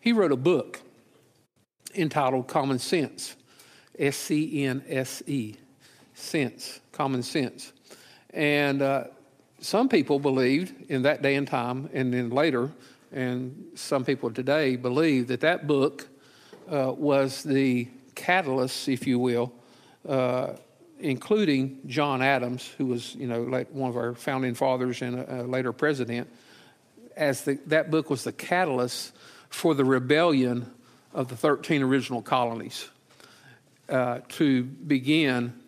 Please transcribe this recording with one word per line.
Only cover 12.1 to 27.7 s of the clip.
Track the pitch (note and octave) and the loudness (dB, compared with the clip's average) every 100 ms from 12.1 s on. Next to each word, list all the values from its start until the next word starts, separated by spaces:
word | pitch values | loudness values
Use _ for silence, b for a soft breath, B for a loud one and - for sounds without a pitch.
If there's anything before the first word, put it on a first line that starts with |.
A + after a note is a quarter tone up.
then | B2 A#2+ | 0 0
later, | C3 D#3+ B2+ C3+ - B B B | 2 2 2 -2 -6 B B B
and | C#3+ B2+ B2 B2+ C#3+ - | -6 -4 -4 -8 -12 -18
some | - - C#3 | -12 -2 -2
people | B2+ C3 A#2+ | 0 -2 -2
today | B2 B2+ D#3 C#3 B2 | -4 0 2 2 0
believe | B2 C3 D#3+ C3 A#2+ | 0 2 4 2 0
that | A#2+ | 0
that | D#3 F3+ D3+ | 2 0 0
book, | C#3 C#3 - - - B B B B - | 2 2 -2 -18 -20 B B B B -6
uh, | C#3+ C3 A#2+ | -2 -2 0
was | D3 C#3 C3+ C3+ | 2 2 2 -2
the | D#3 C3+ C3+ B2 A#2 - - | 0 2 4 2 -2 -12 -18
catalyst, | - - F#3+ D3 C3 B2+ - - | -6 0 2 2 0 0 -2 -4
if | C3 C#3 | -2 0
you | B2 | 2
will, | B2+ A#2+ A#2+ - B B B B - | 2 2 0 -6 B B B B -4
uh, | C3+ B2+ B2+ C3+ - - _ - - | 0 0 0 -4 -8 -18 _ -20 -8
including | D3+ B2 - G#3+ F3+ C3+ C3 C3+ - | -4 -4 0 2 4 2 0 -6 -6
John | B2+ D3 C3 | 0 0 2
Adams, | C3 C3+ A#2+ B2+ - - | 2 2 0 -6 -10 -4
who | C3+ | -2
was, | A#2+ - - | -2 -6 -8
you | B2+ | -4
know, | A#2 | -4
like, | A#2+ B2+ A#2+ | -2 -4 -4
one | C#3 C3 | -4 -4
of | A#2+ | -2
our | A#2+ | -4
founding | A#2+ - C3 B2+ | -4 -4 -2 -2
fathers | A#2+ C3+ B2+ B2+ A#2+ | 0 0 2 -2 -4
and | B2 B2 | -6 -6
a, | C3+ B2+ | -8 -8
a | |
later | B2 C3 B2 | -4 -2 -2
president, | A2+ D3+ C#3 A#2 A#2+ - B B B B B _ - - - | 0 0 0 -2 -4 -8 B B B B B _ -20 -16 -2
as | D3+ B2+ | 0 0
the, | D3 C#3 | -2 -4
that | D#3 | 2